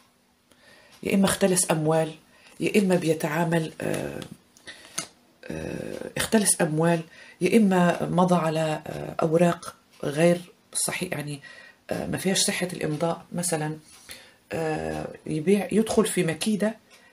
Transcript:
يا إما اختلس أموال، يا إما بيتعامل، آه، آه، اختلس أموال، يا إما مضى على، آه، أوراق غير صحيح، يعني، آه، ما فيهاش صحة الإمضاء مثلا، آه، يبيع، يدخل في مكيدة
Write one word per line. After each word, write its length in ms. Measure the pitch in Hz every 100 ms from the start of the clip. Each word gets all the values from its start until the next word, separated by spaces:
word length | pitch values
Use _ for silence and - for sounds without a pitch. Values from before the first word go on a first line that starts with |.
| _ _ _ _ _ _ _ - _ -
يا 120 | -
إما 100 | 196
اختلس 460 | 196 - 196 180 -
أموال، 440 | 165 156 160 160 - _ _ - -
يا 200 | - 214
إما 160 | 190 175
بيتعامل، 760 | 151 160 160 151 165 165 160 -
آه، 400 | - - 143 139 - - _ _ - - - - - _ _ _
آه، 680 | - 80 80 - - - - -
اختلس 460 | - 226 196 -
أموال، 400 | 170 151 165 170 165 - - -
يا 160 | 180 233
إما 500 | 202 185 175 165 151
مضى 280 | 165 180
على، 480 | 175 160 156 160 151 -
آه، 300 | 147 - -
أوراق 540 | 160 160 175 170 - - _ _
غير 360 | 147 143 170 175 - - _ - -
صحيح، 260 | - 180
يعني، 280 | 147 147 143 - - - _ -
آه، 160 | - 156
ما 120 | 135
فيهاش 220 | 185 190
صحة 280 | - 190 180
الإمضاء 540 | 170 160 151 165 - -
مثلا، 460 | 175 175 160 151 156 - - - - - _ _
آه، 640 | 156 160 156 80 156 - - -
يبيع، 420 | 156 156 202 -
يدخل 340 | 202 220 - 202
في 180 | -
مكيدة 520 | 165 156 220 208 208 226 _ - _